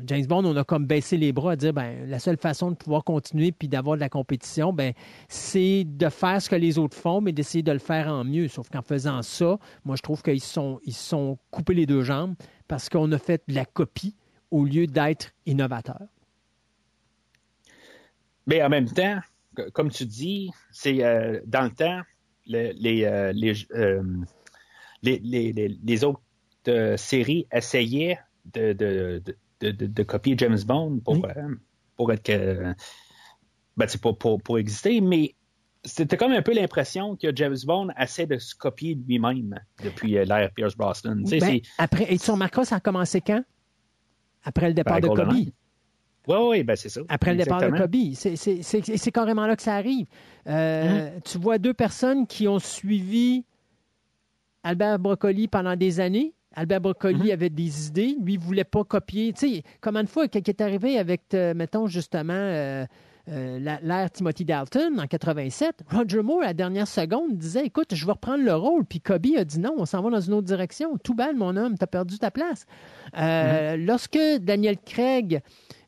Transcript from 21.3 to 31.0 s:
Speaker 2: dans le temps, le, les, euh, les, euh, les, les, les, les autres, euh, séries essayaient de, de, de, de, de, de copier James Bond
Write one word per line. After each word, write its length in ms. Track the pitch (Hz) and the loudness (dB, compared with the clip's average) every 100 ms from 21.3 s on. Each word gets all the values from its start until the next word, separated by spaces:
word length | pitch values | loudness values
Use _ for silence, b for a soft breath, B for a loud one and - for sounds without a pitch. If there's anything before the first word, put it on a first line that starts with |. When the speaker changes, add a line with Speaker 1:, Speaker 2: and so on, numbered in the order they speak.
| 107 110 | -4 -2
Speaker 2:
dans 180 | 131 | 0
le 60 | 123 | 0
temps, 300 | - 160 180 175 _ _ _ - | 0 -2 -2 -10 _ _ _ -6
le, 260 | 117 117 | -4 -4
les, 320 | 92 113 113 | -2 0 2
euh, 260 | 104 101 98 | 2 2 0
les, 180 | 101 110 104 - | 0 0 -2 -4
euh, 280 | 117 101 98 92 92 87 B B B B B B B | 0 2 2 -2 -6 -8 B B B B B B B
les, 180 | 120 131 | 0 0
les, 300 | 117 123 117 | -2 -2 -2
les, 260 | 110 104 98 | -2 -2 -4
les 200 | 110 113 | 0 2
autres, 180 | 143 143 _ _ _ _ - | 2 -2 _ _ _ _ 0
euh, 280 | 117 107 98 | 0 2 -2
séries 500 | - 131 117 165 - | 0 0 2 -2 0
essayaient 680 | 120 - 131 113 139 170 175 _ _ - | -4 0 0 0 0 -2 -4 _ _ -12
de, 180 | 117 110 | -2 0
de, 500 | 98 104 95 90 87 | 0 0 0 -2 -6
de, 140 | 92 - _ _ | -8 -14 _ _
de, 100 | 104 | -6
de, 160 | 104 104 | -4 -4
de 160 | 107 | -2
copier 320 | 104 107 139 127 | -2 0 0 2
James 200 | 120 107 104 | 4 2 2
Bond 340 | 143 160 131 | 0 0 -4